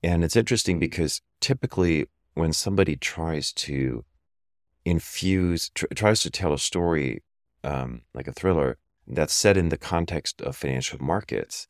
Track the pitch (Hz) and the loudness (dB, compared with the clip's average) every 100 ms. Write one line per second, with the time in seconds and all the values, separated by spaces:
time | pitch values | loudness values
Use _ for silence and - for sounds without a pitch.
0 | 85 87 82 117 113 117 - 87 85 - | 2 2 4 2 2 0 2 0 0 0
1 | 78 - _ _ - 135 - - 90 78 | -2 -2 _ _ -2 -2 -2 2 2 2
2 | 67 _ _ - 82 78 - 98 95 71 | -2 _ _ -2 0 0 0 2 2 2
3 | - - 82 78 67 - - 69 65 58 | -4 -4 -4 -2 -4 -6 -4 -2 -2 -4
4 | - _ _ _ _ _ _ _ - 82 | -10 _ _ _ _ _ _ _ 0 0
5 | - - 92 95 90 85 - - - - | 0 -4 0 2 2 0 -4 -6 -6 2
6 | 107 107 - - 92 73 - 90 87 80 | 2 4 0 -2 0 0 0 0 2 2
7 | 69 50 _ _ _ _ 69 69 64 60 | 0 -4 _ _ _ _ -6 -4 -6 -10
8 | _ 65 65 65 92 85 67 62 _ _ | _ -12 -12 -2 2 4 2 -2 _ _
9 | - - 76 - 107 95 85 78 - 85 | -8 -2 0 4 6 6 4 0 -2 -2
10 | 85 80 - - - 67 73 65 65 - | 0 -2 -6 -8 -8 -6 -4 -2 -4 -6
11 | 65 90 - 57 50 - - | -2 -2 -2 -6 -6 -10 -14